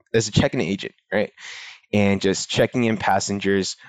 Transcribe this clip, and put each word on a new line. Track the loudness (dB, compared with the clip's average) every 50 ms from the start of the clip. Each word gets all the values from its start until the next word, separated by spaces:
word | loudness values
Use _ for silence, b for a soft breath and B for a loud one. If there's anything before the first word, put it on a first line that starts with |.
| _ _
as | -2 -2 0 0
a |
check-in | 0 0 0 2 0 -2
agent, | -2 -2 -4 -4 -6 -10 -14 _ _ -6
right? | -4 -2 -2 -4 -6 B B B B B B B B B B B 2
And | 2 4 4 2 2
just | 2 0 0 0 -2 -4
checking | 0 0 0 2 2 0 0
in | 0 0 0
passengers, | 0 0 0 0 0 -2 -4 -2 0 0 2 2 0 -2 -6 B B